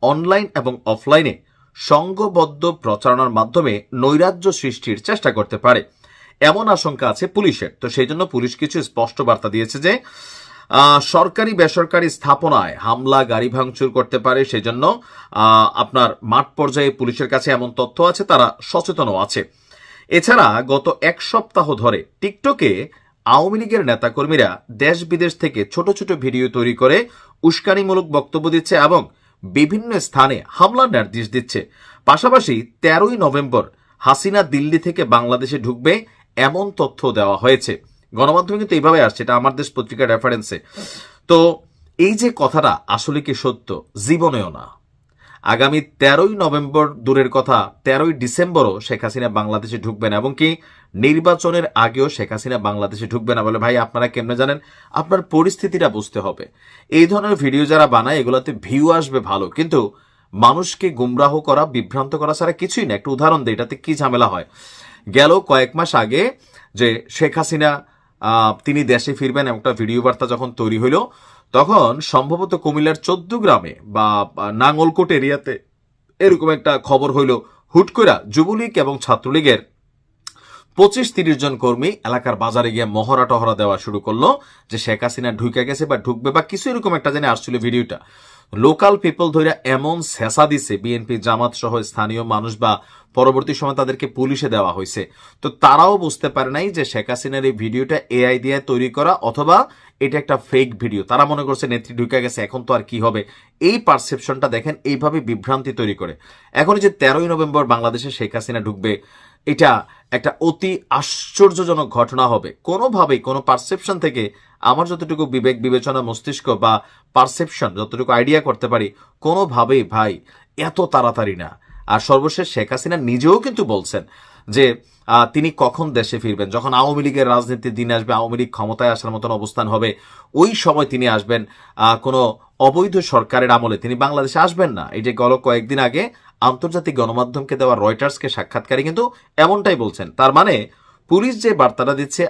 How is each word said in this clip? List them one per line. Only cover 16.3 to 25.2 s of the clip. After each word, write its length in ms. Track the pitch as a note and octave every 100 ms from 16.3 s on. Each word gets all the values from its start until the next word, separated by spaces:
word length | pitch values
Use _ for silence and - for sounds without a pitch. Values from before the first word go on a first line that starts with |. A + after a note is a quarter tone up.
| A#2+ C#3 -
পর্যায়ে 340 | C#3+ C3+ C#3
পুলিশের 380 | C3+ A#2+ A#2 B2+
কাছে 240 | C3 D3
এমন 200 | B2+ B2
তথ্য 320 | A2+ A#2+ -
আছে, 200 | E3+ F3
তারা 320 | G3 D3 A#2+ -
সচেতনও 540 | - F3 E3+ E3 B2 F#2
আছে। 260 | G2+ G#2 - _ _ _ - - -
এছাড়া 560 | E3+ E3+ A#3+ C3 A2 C3
গত 300 | C#3 E3 -
এক 200 | D#3+ E3+
সপ্তাহ 540 | - A3+ A3+ - D3+ B2+
ধরে 300 | A#2 G2+ - _
TikTok-এ 640 | G3 G3+ C#4 C#4 A2+ F#2+ C#3+ _ _ _ -
আওয়ামী 340 | C3+ F3+ G#3+
লীগের 260 | A3 A3 C#3
নেতাকর্মীরা 800 | A#2 A#2 A#2 D3 D3+ G2+ F#2 -
দেশ 260 | A2 C#3+ E3+
বিদেশ 320 | E3+ E3+